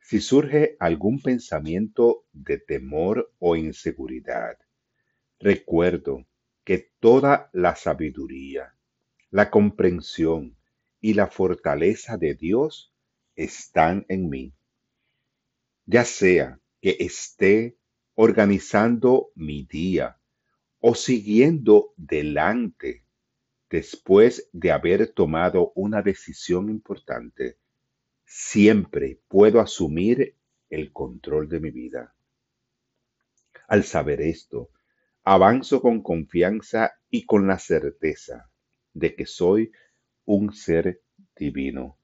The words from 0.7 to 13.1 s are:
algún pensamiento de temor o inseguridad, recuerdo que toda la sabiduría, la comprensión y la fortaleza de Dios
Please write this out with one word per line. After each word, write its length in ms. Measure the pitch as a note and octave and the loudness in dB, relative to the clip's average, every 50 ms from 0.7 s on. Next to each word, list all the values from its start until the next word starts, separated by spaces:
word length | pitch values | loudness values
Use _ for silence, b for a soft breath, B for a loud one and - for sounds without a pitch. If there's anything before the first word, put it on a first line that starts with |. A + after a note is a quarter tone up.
| - _ | -2 _
algún 400 | F#2+ E2+ E2+ D2+ D#2+ G2+ B2 C#3 - | -2 -2 -2 0 -2 -2 -2 -2 -2
pensamiento 1040 | C3 B2+ A#2+ - - - D#2 D2 D#2 E2 F#2 G#2+ G#2+ _ - A#2+ A#2 - - _ _ _ | -4 -4 -4 -4 -6 -8 -8 -6 -6 -4 -4 -6 -6 _ 2 2 2 2 0 _ _ _
de 260 | D2+ C#2 - C#2+ C2+ | -20 -8 -8 -8 -8
temor 720 | _ _ D2+ C2+ C2 C2 C#2+ D2+ E2 F#2 G#2+ B2+ - - _ _ | _ _ -8 -8 -8 -8 -6 -4 -2 -2 -2 -4 -6 -8 _ _
o 180 | - F2 E2+ | -2 -2 0
inseguridad, 1000 | E2 D#2+ D#2+ - - - E2 C#2+ - C2+ B1+ C2 B1+ - B1 B1 A#1 A#1 A#1 A#1 _ _ _ _ _ _ _ _ _ _ _ _ _ _ _ _ _ | 0 -2 -6 -10 -8 -8 -8 -8 -8 -12 -12 -12 -14 -12 -10 -8 -8 -8 -10 -14 _ _ _ _ _ _ _ _ _ _ _ _ _ _ _ _ _
recuerdo 880 | - G2+ G2 - - - E2+ E2 F2 F2+ E2+ D#2+ C#2 - C#2 C2 B1+ _ _ _ _ _ _ _ _ | -2 -2 -2 -2 -2 -4 -2 0 2 2 0 -2 -6 -8 -10 -10 -12 _ _ _ _ _ _ _ _
que 260 | - F#2+ F2+ - _ _ _ | -4 -4 -4 -4 _ _ _
toda 480 | - A2+ A#2+ C3+ C3+ C#3 C#3 - - _ _ | 6 6 6 6 6 4 2 0 0 _ _
la 240 | F2+ F2 F2 E2+ | 0 0 0 0
sabiduría, 960 | - - F#2+ D2+ C2+ D#2+ D2+ C#2 - C2+ C2 C2+ C2+ C2+ C#2 C2+ C2+ C2+ - _ _ _ _ _ _ _ _ _ _ _ _ | -2 -4 -6 -4 -4 -6 -8 -8 -10 -14 -14 -14 -14 -16 -12 -12 -12 -14 -14 _ _ _ _ _ _ _ _ _ _ _ _
la 200 | - G2 G#2 G#2 | 2 2 2 4
comprensión 1040 | - G#2+ G#2 G#2 G2+ - F#2 F#2 F2+ F2 - - - - D#2+ D#2+ E2 D#2+ C#2+ B1 _ _ _ _ _ _ _ _ _ _ | 4 2 2 2 0 2 0 0 0 0 -10 -12 -6 -2 -2 -2 -2 -2 -6 -12 _ _ _ _ _ _ _ _ _ _
y 140 | - G#2+ A2 | -4 -2 0
la 140 | G#2 G2+ - | 0 0 -2
fortaleza 880 | - - G2 F#2 F2+ - _ - C#2+ D2 E2 F#2 A2 - - - A#2 | -2 -2 -2 -2 -2 -2 _ -4 -2 0 0 0 0 -2 -8 -12 -10
de 180 | F#2+ E2 D2+ C#2 | -4 -4 -4 -4
Dios 580 | C#2 D#2 E2 G2 A#2+ C#3+ D#3 D3+ - - _ _ _ _ _ | -4 -4 -2 -2 0 -2 -2 -6 -12 -20 _ _ _ _ _